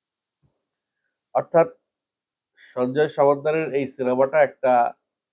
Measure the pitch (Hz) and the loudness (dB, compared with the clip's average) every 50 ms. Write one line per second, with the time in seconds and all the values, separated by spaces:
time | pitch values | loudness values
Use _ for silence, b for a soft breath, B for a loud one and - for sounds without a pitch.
0 | _ _ _ _ _ _ _ _ _ _ _ _ _ _ _ _ _ _ _ _ | _ _ _ _ _ _ _ _ _ _ _ _ _ _ _ _ _ _ _ _
1 | _ _ _ _ _ _ - 131 143 - - 165 170 - - _ _ _ _ _ | _ _ _ _ _ _ -6 -6 -4 0 0 0 0 0 -2 _ _ _ _ _
2 | _ _ _ _ _ _ _ _ _ _ _ b b b b 127 123 127 131 151 | _ _ _ _ _ _ _ _ _ _ _ b b b b -4 -4 -2 -2 -2
3 | 151 151 - 160 139 143 143 139 139 156 156 160 160 135 127 143 135 131 - - | -2 -2 0 0 2 2 2 0 -2 -4 -2 -2 -4 -4 -4 -4 -4 -6 -6 -6
4 | 127 123 127 127 135 135 147 156 143 127 - _ - 127 123 120 120 120 - _ | -4 -2 0 0 0 2 2 2 2 2 0 _ 0 2 2 2 0 -2 -4 _
5 | _ _ _ _ _ _ | _ _ _ _ _ _